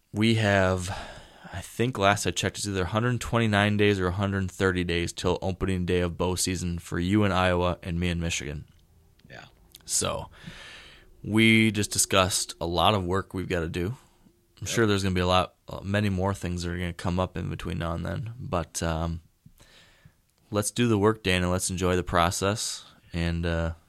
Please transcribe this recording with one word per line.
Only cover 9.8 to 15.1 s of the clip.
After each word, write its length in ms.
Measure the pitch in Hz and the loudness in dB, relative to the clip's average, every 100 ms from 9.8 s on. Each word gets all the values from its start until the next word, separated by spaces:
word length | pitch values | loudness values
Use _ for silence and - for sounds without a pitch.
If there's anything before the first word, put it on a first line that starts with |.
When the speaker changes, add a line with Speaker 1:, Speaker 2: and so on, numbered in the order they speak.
| - | -6
Speaker 1:
So, 440 | - 92 - - - - - - - - - - - | -2 -2 -4 -10 -16 -18 -18 -18 -20 -20 -20 -20 -12
we 480 | - 107 113 110 110 | 0 4 6 6 4
just 200 | 104 104 | 2 -2
discussed 640 | 104 - 98 92 - - - | -2 2 4 4 0 -4 -6
a 40 | 85 | -2
lot 280 | 87 92 | 2 4
of 100 | 104 | 2
work 300 | 87 95 - | 0 -2 -2
we've 160 | 95 85 | -6 -4
gotta 200 | 87 82 | -2 -2
do. 260 | 90 90 127 _ _ _ _ _ - | -2 -4 -6 _ _ _ _ _ -12
I'm 80 | - | -4
Speaker 2:
Yep. 20 | |
Speaker 1:
sure 160 | 120 110 | 2 4
there's 180 | 98 | 2
gonna 120 | 95 | 2